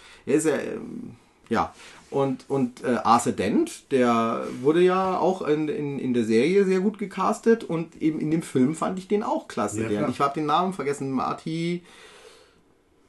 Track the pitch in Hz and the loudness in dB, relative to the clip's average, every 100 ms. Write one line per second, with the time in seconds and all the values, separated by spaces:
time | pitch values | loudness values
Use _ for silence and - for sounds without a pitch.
0 | - - - 156 156 135 - - - - | -20 -14 0 2 2 0 -4 -8 -10 -12
1 | - 117 _ _ - 107 82 - - - | -14 -18 _ _ -4 -2 -2 -6 -20 -20
2 | - 139 135 131 - 135 123 - 123 117 | -6 -2 -2 -2 -4 -2 -2 -4 -2 0
3 | 107 120 127 - - 226 320 - - 131 | 4 4 2 -2 0 2 0 -4 -2 2
4 | 120 117 113 131 - 127 135 165 180 185 | 4 4 0 -2 -6 -2 2 4 4 4
5 | 190 180 175 - - 151 151 - 147 139 | 0 0 0 0 0 0 0 -4 -4 -4
6 | 127 120 110 110 151 196 190 190 202 202 | -2 0 2 4 4 4 4 2 0 -2
7 | 190 - 190 214 233 226 - 165 160 - | -8 -2 -2 2 2 2 2 -6 -6 -2
8 | 156 156 151 165 - 139 127 160 165 185 | -2 -2 -2 -2 0 2 2 2 -4 -4
9 | - 208 247 311 - - 104 107 113 - | -2 -2 0 -4 -4 -6 -4 -4 -2 -2
10 | 135 123 139 156 151 160 190 185 139 139 | -2 0 -2 0 0 0 0 -4 -6 -4
11 | 135 127 78 - 160 160 170 175 - - | -4 -2 -2 -4 -6 -4 -4 -6 -10 -20
12 | - - - - - _ _ _ _ _ | -20 -20 -20 -20 -20 _ _ _ _ _